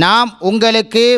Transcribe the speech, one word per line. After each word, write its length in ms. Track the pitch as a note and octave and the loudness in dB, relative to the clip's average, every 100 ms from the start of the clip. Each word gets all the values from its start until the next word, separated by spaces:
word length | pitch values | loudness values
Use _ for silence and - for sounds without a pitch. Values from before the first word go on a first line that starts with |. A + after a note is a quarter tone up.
நாம் 280 | F3 A3+ A#3+ G#3 F3+ | 0 0 -2 -4 -4
உங்களுக்கு 540 | A3 A3+ A3+ A3 A3+ A#3+ | 0 0 0 -2 0 0